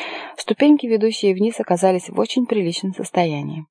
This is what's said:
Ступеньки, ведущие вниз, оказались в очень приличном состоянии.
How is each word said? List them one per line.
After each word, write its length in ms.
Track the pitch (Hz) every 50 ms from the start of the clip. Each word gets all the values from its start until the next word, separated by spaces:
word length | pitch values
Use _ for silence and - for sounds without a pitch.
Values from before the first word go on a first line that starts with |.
| - - - - - - - -
Ступеньки, 480 | - - 220 - 277 294 294 285 -
ведущие 480 | 240 226 214 208 226 220 - - 202 190
вниз, 260 | 185 208 226 233 -
оказались 500 | 226 - 180 175 185 190 185 180 - -
в 100 | - -
очень 260 | 208 226 - 262 247
приличном 480 | - 240 214 190 165 175 - - 190 185
состоянии. 720 | - 196 - - 180 175 165 151 143 143 143 151 160 156 _